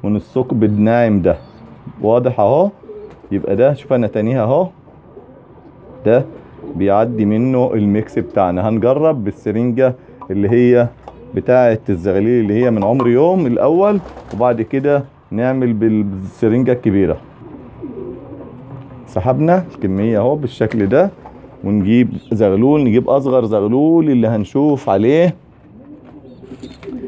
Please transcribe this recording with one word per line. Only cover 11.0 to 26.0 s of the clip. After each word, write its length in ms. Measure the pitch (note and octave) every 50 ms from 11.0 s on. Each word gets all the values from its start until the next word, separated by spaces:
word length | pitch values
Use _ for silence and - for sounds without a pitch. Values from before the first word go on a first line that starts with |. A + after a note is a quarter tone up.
| - - - - - - -
بتاعة 440 | G2 F2+ - B2 B2+ B2+ A#2+ A2 G#2+ - -
الزغاليل 520 | G2+ E2+ E2 G2+ F2+ G2 G2+ A2+ B2 A#2+
اللي 120 | A2+ G2+ G2+
هي 180 | A2 B2 B2+
من 120 | A2+ G#2+ G2
عمر 240 | G2+ A#2+ C3+ B2+ A#2+
يوم 360 | A#2+ B2+ D3 E3+ F#3 F#3+ E3+ B2+
الأول، 520 | A#2+ G#2 - C3+ D#3+ F3 G3 G#3 G#3 G3 - - - - - - -
وبعد 280 | G2 A#2+ B2 A#2+ G#2+
كده 420 | A2+ - - C3+ C3+ D3 C#3+ C#3+ C#3 C#3 - _ _ _
نعمل 420 | - G#2 A#2+ B2+ C3 C3 B2+ B2 A#2
بالسرنجة 1000 | G#2 A2 A2+ A2 G#2+ G#2 G2+ G2 F#2+ F#2+ F#2+ - - - A2 G#2+ B2 C3 A#2+
الكبيرة. 460 | B2+ B2 - A#2 F#2+ G2 F#2+ E2 D#2+ - - - - - - - - - - - - - - C#4 - - - - - - - - - - - - - - - - - - - - - - - -
سحبنا 560 | - - - B2+ B2+ C3 D3+ D#3+ F3 F#3+ F3 - -
الكمية 440 | - - G2 F#2+ G2 G2+ A2+ A2+ G#2
اهو 160 | G#2 B2+ D3
بالشكل 500 | D3+ C#3+ A#2+ - - A#2 A2 - A2+ G2+
ده، 240 | F#2+ G#2+ C#3+ F3+ G3+ - - - - - - - - - - -
ونجيب 460 | G2 G#2 G#2+ F#2+ G2 A2+ A#2+ B2 - - A#2 - -
زغلول، 520 | A2+ G#2 A2 G2+ F#2+ G2 A#2 C3+ D3 D3+ C#3+
نجيب 260 | B2 G#2 A#2+ - -
أصغر 360 | B2+ C#3 C3 C3+ B2+ C3 A#2
زغلول 640 | G#2+ A2 G#2+ G2 G#2+ A#2 C3 D3 D#3+ E3 E3 D#3+ D3+
اللي 180 | C#3 B2 A2+ A2
هنشوف 640 | A#2 A2 G2+ F#2+ - C3+ C#3+ D3+ D3 B2+ - -
عليه. 460 | G2 G2 G#2+ A#2+ C#3+ D#3+ F3 F3+ - - - - - - - - - - - - - -